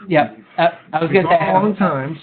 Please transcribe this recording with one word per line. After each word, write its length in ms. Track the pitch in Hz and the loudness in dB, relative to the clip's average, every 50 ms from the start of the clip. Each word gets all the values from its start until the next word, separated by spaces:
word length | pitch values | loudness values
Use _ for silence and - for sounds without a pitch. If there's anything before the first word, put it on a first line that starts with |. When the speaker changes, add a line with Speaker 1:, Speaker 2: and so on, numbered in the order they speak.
| 202 190 | -6 0
Speaker 1:
Yeah, 240 | 170 147 127 110 107 | 0 0 0 0 -6
Speaker 2:
we've, 100 | 110 101 _ - | -16 -20 _ -2
Speaker 1:
uh, 100 | - 165 170 - - - - | 0 0 0 -2 -4 -12 -8
I 80 | - 160 | -4 -4
was 80 | 165 160 | -2 2
Speaker 2:
we've 140 | 190 190 175 | 2 2 2
Speaker 1:
gonna 140 | 165 175 | 2 0
Speaker 2:
gone 20 | 165 | 0
Speaker 1:
say, 100 | 160 190 | 2 0
Speaker 2:
a 40 | 190 | 0
long 200 | 185 202 214 190 | 0 0 0 0
Speaker 1:
uh, 60 | 196 | 0
Speaker 2:
time. 400 | 196 170 147 135 131 143 160 151 | -2 -2 -2 -4 -6 -8 -12 -14